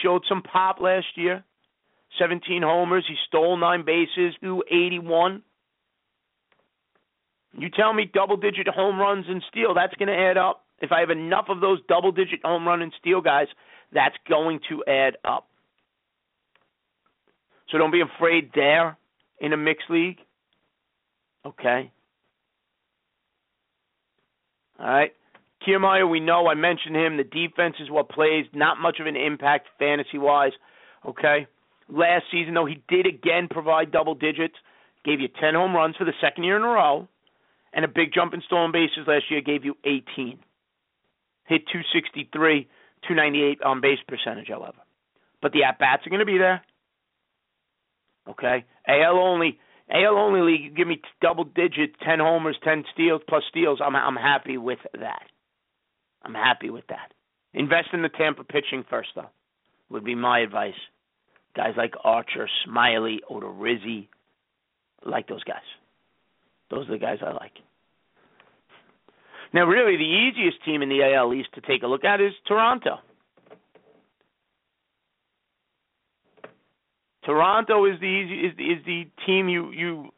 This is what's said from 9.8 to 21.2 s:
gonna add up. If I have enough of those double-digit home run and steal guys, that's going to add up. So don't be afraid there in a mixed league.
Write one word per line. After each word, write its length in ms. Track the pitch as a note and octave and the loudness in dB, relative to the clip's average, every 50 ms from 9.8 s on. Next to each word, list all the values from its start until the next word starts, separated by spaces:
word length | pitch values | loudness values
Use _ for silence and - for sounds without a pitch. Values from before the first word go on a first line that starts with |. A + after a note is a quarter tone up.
| F3+ F#3 F#3 | 0 0 -2
gonna 180 | - G3+ G3+ | -4 -2 -2
add 240 | G3 F3 F#3+ F#3 F#3 | 0 2 4 4 4
up. 280 | F#3 F#3 F#3 F3 - _ _ _ - | 4 2 0 0 -4 _ _ _ -8
If 100 | E3 C#3 | -2 0
I 100 | F3 E3 | 2 2
have 100 | E3+ E3 | 2 2
enough 360 | E3 D#3 E3 E3 F#3 - - - | 0 -2 -2 -2 0 0 0 -2
of 120 | G3 F3 | -2 0
those 180 | F#3+ F#3+ F#3+ D3+ - - | 2 2 2 2 2 2
double-digit 520 | F3 F3 F3+ F#3+ F3 F#3 F#3+ E3 E3+ - - | 2 2 2 2 2 0 0 -2 -2 -4 -2
home 220 | D#3+ F3 E3+ E3+ | -2 -2 0 2
run 160 | F3 F3 E3+ | 0 0 0
and 100 | E3+ D#3+ - - | -2 -6 -10 -6
steal 200 | - E3+ F#3 F#3 | -2 0 0 2
guys, 260 | D#3+ D#3+ C#3+ C#3+ D3 - - _ _ _ - - _ _ | 2 2 2 2 2 0 -4 _ _ _ -20 -20 _ _
that's 240 | - B2+ C3 C#3 - - - - | 0 2 2 2 0 -4 -2 0
going 300 | E3 D3+ D#3+ E3 D#3+ C#3+ - - | 2 2 2 0 -2 -4 -8 -10
to 140 | D#3+ C#3 - - | -10 -6 -2 0
add 280 | C#3 C3+ C3+ C3+ - - - | 2 2 2 2 0 -2 -4
up. 220 | - B2 - - _ _ _ _ _ _ _ _ _ _ _ _ _ _ _ _ _ _ _ _ _ _ _ _ _ _ _ _ _ _ _ _ _ _ _ _ _ _ _ _ _ _ _ _ - | -4 -4 -4 -6 _ _ _ _ _ _ _ _ _ _ _ _ _ _ _ _ _ _ _ _ _ _ _ _ _ _ _ _ _ _ _ _ _ _ _ _ _ _ _ _ _ _ _ _ -4
So 80 | - D#3 | 0 2
don't 140 | D#3+ D#3 | 2 4
be 80 | E3+ F3 | 4 2
afraid 500 | E3 C#3+ - - E3+ E3 E3+ E3 D3 A#2+ - | 0 0 -2 0 2 2 2 2 0 0 0
there 420 | D3 C#3 C#3+ D3+ E3 E3 D#3+ D#3 _ _ _ _ _ _ _ _ - | 2 4 4 4 4 2 0 -4 _ _ _ _ _ _ _ _ -8
in 120 | D3+ D3 | -4 -2
a 40 | D#3 | -2
mixed 320 | D3+ D3+ D#3 D#3 D#3 - - | 0 0 0 -2 -2 -4 -2
league. 300 | E3 E3 E3+ F#3 F3 _ _ _ _ _ _ _ _ _ _ _ _ _ _ _ _ _ _ _ _ _ | 0 0 0 -2 -4 _ _ _ _ _ _ _ _ _ _ _ _ _ _ _ _ _ _ _ _ _